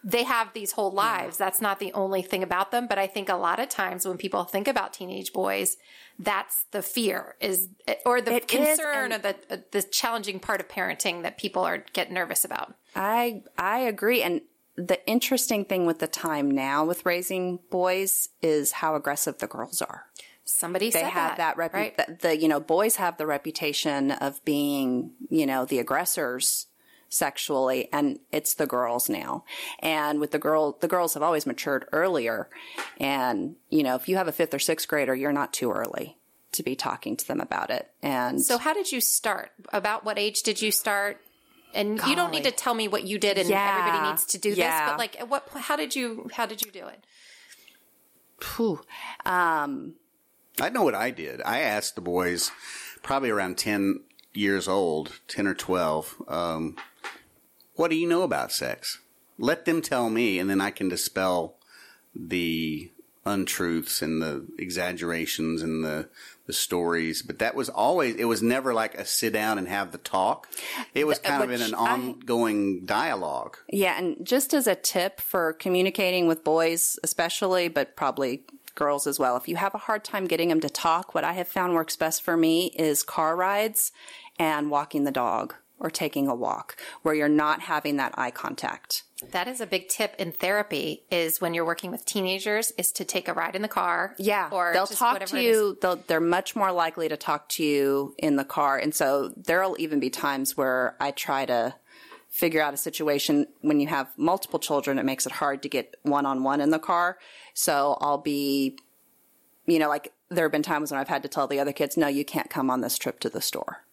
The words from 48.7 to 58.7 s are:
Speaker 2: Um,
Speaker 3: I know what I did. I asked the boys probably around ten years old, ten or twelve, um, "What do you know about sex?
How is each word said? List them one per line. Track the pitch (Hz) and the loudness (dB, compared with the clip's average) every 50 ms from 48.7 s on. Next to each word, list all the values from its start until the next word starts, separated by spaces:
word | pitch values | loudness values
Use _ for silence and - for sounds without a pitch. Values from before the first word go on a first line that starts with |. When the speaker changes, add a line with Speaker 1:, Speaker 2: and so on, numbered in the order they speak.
| 165 147 - _ - - - - - - - | 0 -2 -6 _ -16 -14 -14 -14 -14 -6 -4
Speaker 2:
Um, | - 185 180 175 165 160 156 147 143 139 135 135 - - _ _ _ _ _ _ _ _ _ _ _ _ - | 0 2 4 4 4 4 2 0 -2 -4 -8 -8 -12 -16 _ _ _ _ _ _ _ _ _ _ _ _ -2
Speaker 3:
I | 127 175 | -2 -2
know | 240 262 202 | 0 2 2
what | 143 104 | 2 2
I | 98 110 127 | 2 -2 -2
did. | 123 - 80 71 62 58 - | -2 -6 -8 -8 -8 -6 -4
I | - 110 131 | -2 0 0
asked | 156 123 104 107 101 - - | 2 2 0 0 -2 -4 -8
the | - | -6
boys | 90 87 87 90 90 87 87 - - - - - - - - - - - - - - | -4 0 0 2 2 2 0 0 -2 -4 -4 -10 -16 -14 -14 -14 -14 -16 -16 -14 -4
probably | - 139 139 135 120 | -2 0 0 2 2
around | 110 101 95 90 90 | 0 0 0 -2 -2
ten | - - 113 107 101 98 98 95 - - _ _ - _ _ _ | -4 -2 0 2 2 2 2 2 0 -4 _ _ -20 _ _ _
years | 104 104 98 98 98 87 | 0 2 2 2 2 0
old, | 95 92 101 95 85 78 78 76 - - - _ | 0 0 2 2 2 0 -2 -4 -6 -12 -18 _
ten | - - - 104 | -10 -6 -2 -2
or | 101 90 | -2 -2
twelve, | - - - 92 90 85 80 78 78 78 - - - - | -2 -2 -2 0 2 2 2 0 -2 -4 -6 -12 -14 -10
um, | - 67 82 87 85 80 80 82 78 78 - - - _ _ - - - - _ _ _ _ _ _ _ _ _ _ _ | -6 -4 -2 -2 -2 -2 -2 -4 -6 -8 -10 -18 -20 _ _ -14 -14 -14 -16 _ _ _ _ _ _ _ _ _ _ _
"What | - 165 165 | -2 0 2
do | 165 | 2
you | 160 170 | 0 2
know | 170 170 170 | 2 2 2
about | 185 156 - 71 60 - | 2 2 0 0 -2 -2
sex? | - - - 64 | -2 -4 -2 -4